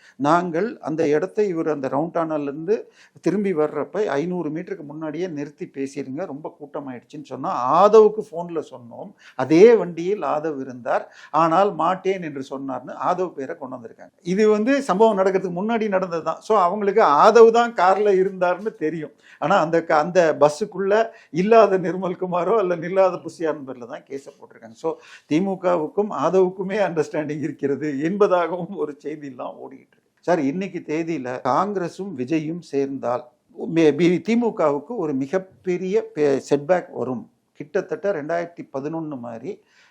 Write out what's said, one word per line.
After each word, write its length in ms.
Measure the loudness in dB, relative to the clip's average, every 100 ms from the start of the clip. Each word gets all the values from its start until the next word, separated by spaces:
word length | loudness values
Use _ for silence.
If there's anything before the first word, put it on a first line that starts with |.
| _ -4
"நாங்கள் 640 | 2 2 0 -2 -4 -6
அந்த 280 | -6 -2 0
இடத்தை, 400 | 0 0 -2 -2
இவர் 200 | -2 -2
அந்த 200 | -4 -2
ரவுண்டானால 540 | -4 -2 -4 -2 -4
இருந்து 500 | -6 -6 -2 -2 -4 _ _ -6
திரும்பி 320 | -2 0 0
வர்றப்ப 520 | 0 -2 -2 -6 -4 -2
ஐந்நூறு 440 | -2 -2 -4 -6
மீட்டருக்கு 340 | -8 -10 -12
முன்னாடியே 440 | -12 -12 -10 -8 -8
நிறுத்தி 440 | -8 -10 -12 -14
பேசிருங்க, 520 | -10 -8 -8 -10 -8 -10
ரொம்ப 320 | -10 -14 -16
கூட்டமாயிடுச்சுன்னு" 640 | -14 -12 -12 -14 _ -18
சொன்னா, 260 | -14 -10 -6 -4
ஆதவுக்கு 720 | 0 4 6 8 6 2 -10
போன்ல 320 | -10 -8 -8 -10
சொன்னோம், 440 | -14 -18 -18 -18 _ -14 -6
அதே 400 | 4 8 10 8
வண்டியில் 460 | 2 -6 -4 -4
ஆதவ் 380 | -2 -4 -4 -8
இருந்தார், 540 | -10 -10 -4 -4 -4 -20 -4
ஆனால் 440 | 0 2 4 2 0
மாட்டேன் 460 | -2 -2 -4 -4
என்று 240 | -6 -10 -10
சொன்னார்னு 440 | -10 -8 -10 -10 -6 -2
ஆதவ் 260 | -2 -4
பேரை 240 | -6 -10 -10
கொண்டு 180 | -12 -14
வந்திருக்காங்க. 360 | -16 -20 -20 _
இது 280 | -4 2 4
வந்து 320 | 4 2 0
சம்பவம் 360 | 0 4 4 4
நடக்கிறதுக்கு 460 | 2 2 -2 -4
முன்னாடி 240 | -2 -2 0
நடந்தது 360 | 0 -2 -6
தான். 180 | -6 -6
So, 160 | 0 2
அவங்களுக்கு 460 | 2 0 0 4
ஆதவ் 480 | 6 8 8 10 8
தான் 220 | 8 2
கார்ல 360 | 2 2 4 4
இருந்தார்னு 560 | 2 2 0 -2 -2 -6 -6
தெரியும். 340 | -6 -6 -10 _ _ -6
ஆனா 180 | 0 2
அந்த 260 | 2 0
க-, 140 | 2 0
அந்த 400 | 2 2 4 4
பஸ்ஸுக்குள்ள 680 | 2 2 -8 -4 0 0 0 -6 _
இல்லாத 480 | -2 6 8 8 4
நிர்மல்குமாரோ 800 | -2 -4 -6 -6 -4 -2 0 0
அல்ல 180 | 0 -4
இல்லாத 400 | -2 2 2 0
புசியானன் 520 | -10 -6 -4 -4 -8
பேர்ல 200 | -14 -14
தான் 160 | -16 -14
கேஸை 180 | -14 -14
போட்டிருக்காங்க. 440 | -20 -20 -20 -20
So, 240 | -8 -6 -6 -12 -14 -2
திமுகவுக்கும் 800 | 0 0 -2 0 0 -2 -2 -2
ஆதவுக்குமே 640 | 0 2 4 2 0 -4 -2
அண்டர்ஸ்டாண்டிங் 600 | -2 -2 -4 -4 -6 -6
இருக்கிறது 520 | -8 -4 -4 -2 -4
என்பதாகவும் 840 | -4 -2 2 2 2 0 -4 -8 -8
ஒரு 220 | -8 -8
செய்தியெல்லாம் 520 | -12 -12 -14 -12 -12 -12
ஓடிக்கிட்டு 400 | -18 -20 _ _
இருக்கு. 60 | _ _
சார், 200 | 0 0
இன்னைக்கு 440 | 0 -2 -6 -8 -6
தேதியில 560 | -4 -4 -6 -6 -4 0
காங்கிரஸும் 640 | 0 0 -2 -6 -8 -10 -8
விஜயும் 420 | -2 -2 -4 -10
சேர்ந்தால் 640 | -6 -4 -4 -4 -4 -4 -8 _ _ -12 -2 4
மே-, 200 | 4 4
பி-, 260 | 2 2 0
திமுகவுக்கு 640 | 0 0 0 0 0 -6 -6
ஒரு 160 | -4
மிகப்பெரிய 960 | -4 -2 -4 -6 _ -6 -4 -2 -2 -2 0
பே-, 260 | 0 0 0
செட்பேக் 380 | -2 0 -2 -2
வரும். 380 | -8 -6 -8 -10 _ _
கிட்டத்தட்ட 600 | -20 -6 -6 -4 -4 -4
ரெண்டாயிரத்தி 580 | -4 -4 -4 -6 -12 -12
பதினொன்னு 460 | -8 -8 -8 -8 -10
மாதிரி 420 | -12 -12 -12 -14 _ _ _